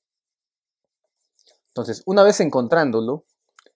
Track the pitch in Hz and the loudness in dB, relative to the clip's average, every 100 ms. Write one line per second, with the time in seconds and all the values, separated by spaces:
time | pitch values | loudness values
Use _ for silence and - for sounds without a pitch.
0 | _ _ _ _ _ _ _ _ _ _ | _ _ _ _ _ _ _ _ _ _
1 | _ _ _ _ _ _ _ - 117 110 | _ _ _ _ _ _ _ -12 -10 -10
2 | - 190 101 - 147 131 117 165 147 113 | -2 4 4 4 0 0 0 0 0 -2
3 | 113 151 _ _ _ _ _ | -4 -6 _ _ _ _ _